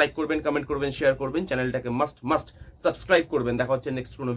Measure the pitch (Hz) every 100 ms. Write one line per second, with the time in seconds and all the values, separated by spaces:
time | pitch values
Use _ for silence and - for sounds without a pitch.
0 | 147 - 151 156 151 147 139 143 139 131
1 | 147 131 135 151 185 127 127 127 123 120
2 | 147 - 120 151 - - - - 170 -
3 | - 180 165 147 120 120 123 131 135 127
4 | 127 - 131